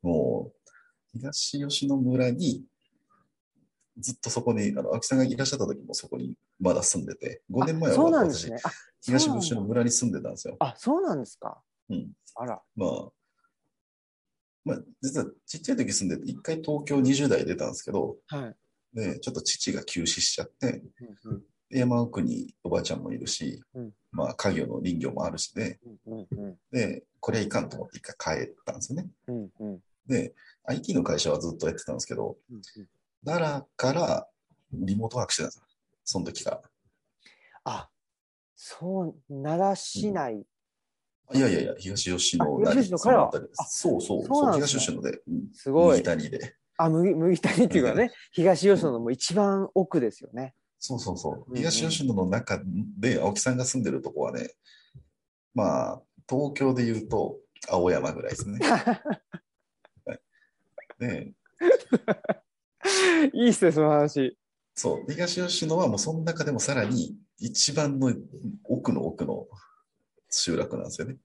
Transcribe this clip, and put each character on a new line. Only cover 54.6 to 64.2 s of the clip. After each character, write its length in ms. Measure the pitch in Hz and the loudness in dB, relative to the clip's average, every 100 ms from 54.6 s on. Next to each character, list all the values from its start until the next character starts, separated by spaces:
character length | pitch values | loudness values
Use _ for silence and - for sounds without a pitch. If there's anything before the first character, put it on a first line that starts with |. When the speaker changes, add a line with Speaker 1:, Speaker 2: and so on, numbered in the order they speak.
| _ - _ - _ _ _ _ _ | _ -20 _ -20 _ _ _ _ _
Speaker 1:
ま 400 | - 95 67 53 | -2 0 0 -2
あ、 80 | 50 _ _ _ | -6 _ _ _
東 240 | 131 143 | 0 0
京 200 | 143 135 | 0 0
で 120 | 127 117 | 2 2
言 180 | 113 | 0
う 40 | 104 | -2
と、 300 | 110 85 - _ - - | -2 -2 -4 _ -20 0
青 220 | 92 87 | 2 4
山 220 | 80 73 | 4 0
ぐ 80 | - | -4
ら 60 | - | -6
い 40 | |
で 40 | - | -6
す 140 | - | -6
ね。 100 | 202 | 0
Speaker 2:
<laughs> 80 | 302 | 2
Speaker 1:
は 540 | 220 - 233 302 226 _ - _ _ _ _ _ _ - | 4 2 -2 -2 -6 _ -18 _ _ _ _ _ _ -12
い。 60 | - _ _ _ _ _ - - - | -12 _ _ _ _ _ -20 -20 -8
で、 340 | 120 87 - - _ _ | -6 -4 -8 -16 _ _
Speaker 2:
<laughs> 1700 | 349 508 - 247 - 208 - 208 _ _ _ _ - 381 381 330 285 | 4 4 4 0 2 -2 -2 -6 _ _ _ _ 0 4 6 6 4
い 140 | - 240 | 6 4
い 20 | |
っ 40 | |
す 120 | 202 180 | 6 6
ね、 60 | |
そ 100 | 151 | 6
の 80 | 151 | 6
話。 480 | 147 147 147 | 6 4 2